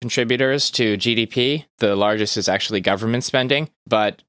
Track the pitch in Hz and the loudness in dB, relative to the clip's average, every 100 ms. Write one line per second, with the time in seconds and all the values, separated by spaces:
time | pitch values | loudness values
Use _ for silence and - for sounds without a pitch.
0 | 120 - 117 127 131 139 - - 113 101 | -4 -2 0 0 0 0 -2 0 0 2
1 | 120 113 110 - 123 151 - - 107 101 | 0 0 0 0 0 -2 -8 -2 0 2
2 | 104 107 101 110 92 98 - 107 92 98 | 2 2 -2 -2 -2 -2 -2 -2 0 0
3 | 113 123 - 131 127 139 156 _ - 110 | 0 -2 0 -2 0 0 -2 _ -2 0
4 | 104 - | 0 -4